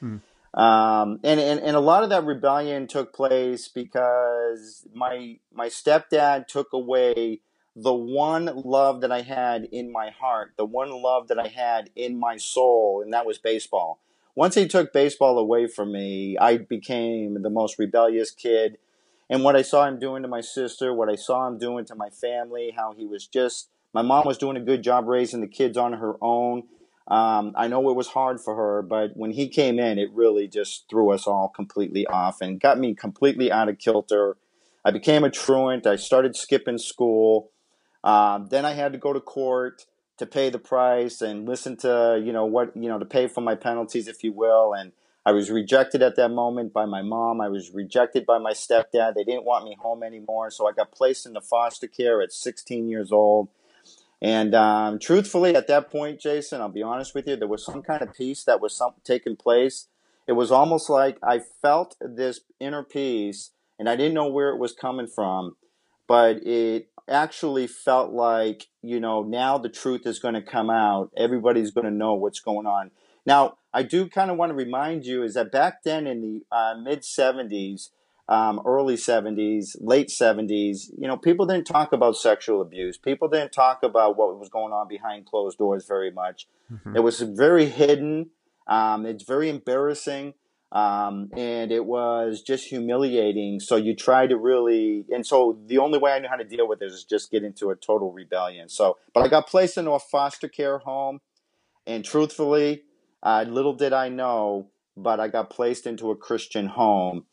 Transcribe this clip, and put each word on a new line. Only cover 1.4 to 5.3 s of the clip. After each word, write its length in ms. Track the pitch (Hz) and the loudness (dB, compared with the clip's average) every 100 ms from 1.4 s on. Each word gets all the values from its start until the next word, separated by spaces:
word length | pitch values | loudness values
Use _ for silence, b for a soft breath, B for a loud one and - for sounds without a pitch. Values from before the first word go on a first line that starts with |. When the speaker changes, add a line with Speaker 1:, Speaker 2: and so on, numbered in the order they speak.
| 143 147 | 2 0
Speaker 2:
and 160 | 151 147 | 0 4
a 40 | |
lot 220 | 147 190 | 6 6
of 60 | 220 | 4
that 160 | 190 | 0
rebellion 640 | 151 135 135 143 147 139 131 | 0 0 0 0 -2 -6 -6
took 240 | 143 131 | -6 -6
place 560 | - 135 131 127 120 - | -2 2 2 0 -4 -8
because 1160 | 127 120 127 123 123 120 120 117 113 110 - - | -12 -6 -2 0 2 0 -2 -4 -6 -12 -20 -18
my, 460 | 113 127 123 120 | -6 -6 -6 -12